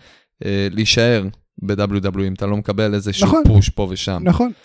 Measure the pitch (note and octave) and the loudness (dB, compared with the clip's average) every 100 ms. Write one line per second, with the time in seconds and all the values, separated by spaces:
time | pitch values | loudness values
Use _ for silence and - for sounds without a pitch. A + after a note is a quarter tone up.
0 | - _ _ _ F#2+ G2 G2 G2+ A2 A#2+ | -20 _ _ _ -6 -4 -2 -2 0 2
1 | A#2 A2+ F#2+ - _ - G2 G2+ G2+ G2+ | 4 2 -2 -8 _ -10 -4 -2 0 0
2 | F#2+ F#2+ F#2+ F#2 G2+ G#2 G#2 G2+ G#2+ G#2 | -2 -2 -4 -2 -2 -2 -2 -2 0 -2
3 | G2+ F#2+ G3 D#4+ D4 G#2 - - G2 F#2+ | -4 0 2 4 6 6 4 -2 -6 -6
4 | - F2+ F3 - B3 - | -6 -2 0 0 0 -4